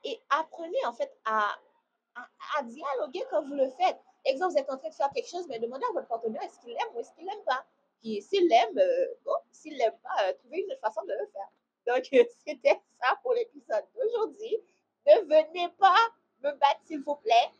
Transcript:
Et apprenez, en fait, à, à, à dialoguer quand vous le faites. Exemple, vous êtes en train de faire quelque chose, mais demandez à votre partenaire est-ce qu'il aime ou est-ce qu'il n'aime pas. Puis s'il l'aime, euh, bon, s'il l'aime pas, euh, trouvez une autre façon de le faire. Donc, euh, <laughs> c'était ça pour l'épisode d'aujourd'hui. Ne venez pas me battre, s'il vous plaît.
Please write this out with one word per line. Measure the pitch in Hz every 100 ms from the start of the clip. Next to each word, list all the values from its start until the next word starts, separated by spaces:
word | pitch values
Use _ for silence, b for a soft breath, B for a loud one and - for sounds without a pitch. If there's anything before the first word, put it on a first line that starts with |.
Et | - - _
apprenez, | 285 320 - 330 311 -
en |
fait, | 226 285 _ 220
à, | 220 208 - _ _ _ _ _ -
à, | 247 _ - 294
à |
dialoguer | 240 240 285 262 294 339 523
quand | 330
vous | 285 285
le | 262
faites. | 262 359 - _ _ -
Exemple, | 269 370
vous | 294
êtes | 269
en | 269
train | 320
de | -
faire | 277
quelque | 269 226
chose, | 349 339
mais | 233
demandez | 233 262 494
à |
votre | 349 226
partenaire | 233 233 226
est-ce | 392 -
qu'il | -
aime | 480 466 247
ou |
est-ce | -
qu'il | _ 349
n'aime | 427 392
pas. | 262 - _ _ _
Puis | 226 208
s'il | - 392 349
l'aime, | 233 440 285
euh, | 185 170 180 - -
bon, | - _
s'il | _ 311 285
l'aime | 226 220
pas, | - 370 196
euh, |
trouvez | - 240 302
une | 403
autre | 539
façon | 214 -
de | 370
le | - 403
faire. | 196 196 _ _ _ -
Donc, | 247 254
euh, | 262 240 -
<laughs> | -
c'était | 302 277 - _ _
ça | 247 -
pour | 480
l'épisode | 480 466 294 _ 220 - 415
d'aujourd'hui. | 480 466 415 269 330 415 _ _ _ _ -
Ne | 320
venez | 330 302 311 349 349 _
pas | 381 370 466 _ _ _
me | 277
battre, | 285 277 311 _
s'il | 311
vous | 226 190
plaît. | 220 233 269 _